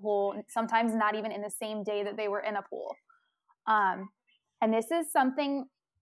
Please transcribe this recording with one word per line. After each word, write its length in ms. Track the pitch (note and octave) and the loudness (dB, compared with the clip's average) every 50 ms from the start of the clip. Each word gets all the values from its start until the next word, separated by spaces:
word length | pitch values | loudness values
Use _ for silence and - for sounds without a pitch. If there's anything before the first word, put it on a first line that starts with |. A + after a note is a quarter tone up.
pool, 320 | G3 G#3+ G#3 G3+ G3+ G3 - | -2 0 2 2 2 0 -2
and 120 | G3+ G#3+ - | -4 -8 -6
sometimes 440 | - A#3 A3+ A3+ A3+ A3+ A#3 A#3 A3 | -2 -2 0 2 2 2 2 2 2
not 220 | A3+ G#3+ G#3 G#3+ | 2 2 2 0
even 160 | G#3+ G#3+ A3 | 0 -4 -4
in 100 | - G3+ | -6 -6
the 80 | G#3 G#3 | -8 -8
same 340 | G3+ - A3+ G#3+ G#3+ G#3+ G3+ | -8 -8 -6 -6 -6 -6 -4
day 200 | G#3+ G#3 G#3 G3+ | -4 -2 -2 -2
that 140 | G#3 G3+ G#3+ | -4 -4 -4
they 100 | G#3+ G3+ | -4 -2
were 140 | G3+ G#3 | -2 -2
in 140 | - G#3+ G#3+ | -2 -4 -4
a 60 | G3+ | -4
pool. 340 | G3 - - - - - - - _ _ _ _ _ _ _ _ _ _ _ _ - - | -6 -8 -10 -10 -8 -10 -10 -12 _ _ _ _ _ _ _ _ _ _ _ _ 0 2
Um, 420 | A3 G#3+ G3+ F#3+ F3+ F#3 G3 G3+ _ _ _ _ _ _ _ _ _ - | 4 4 4 2 2 -2 -6 -12 _ _ _ _ _ _ _ _ _ 0
and 120 | - A3 A3 | 2 4 4
this 180 | A3+ A3+ - | 4 2 2
is 200 | E4 E4+ D#4+ - | 0 0 0 2
something 580 | - D#4+ C4 C4 C4 D4+ C#4+ C#4 C#4 C#4 C4 - _ _ _ _ _ _ | 2 4 4 4 2 0 0 0 -2 -2 -4 -8 _ _ _ _ _ _